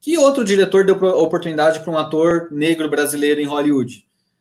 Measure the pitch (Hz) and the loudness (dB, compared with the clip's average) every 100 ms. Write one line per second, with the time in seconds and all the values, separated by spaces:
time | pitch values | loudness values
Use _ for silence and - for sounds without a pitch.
0 | - 330 277 269 202 196 185 190 196 185 | -4 2 2 2 0 2 4 4 2 2
1 | 185 185 165 170 170 156 156 160 - 156 | 2 2 0 -2 -4 0 0 0 -2 -4
2 | 156 156 165 170 170 147 160 160 156 143 | -2 0 0 0 -4 -4 -2 -2 -2 -2
3 | 147 147 147 143 143 143 147 139 113 - | -2 -2 0 0 -2 -2 0 0 -2 -10
4 | _ _ _ _ | _ _ _ _